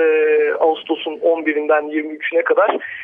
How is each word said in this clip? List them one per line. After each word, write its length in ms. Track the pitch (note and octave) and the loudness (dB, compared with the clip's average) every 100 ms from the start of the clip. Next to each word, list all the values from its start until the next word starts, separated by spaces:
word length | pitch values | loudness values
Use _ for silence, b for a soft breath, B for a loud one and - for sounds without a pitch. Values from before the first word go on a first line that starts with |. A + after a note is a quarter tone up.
| D#3+ D#3 D#3 D3+ D3 - | 4 4 4 2 2 2
Ağustos'un 600 | E3 D#3 - D#3 E3 D3 | 0 0 -4 -6 -6 -2
on 240 | E3 E3 D#3 | 0 0 0
birinden 360 | D3 D3+ D3+ | -2 2 0
yirmi 320 | D3+ D#3 D#3 | 0 -4 -6
üçüne 280 | D3+ - E3 | -8 -4 -2
kadar. 360 | E3+ D#3+ G3+ G3+ B B | 0 2 2 0 B B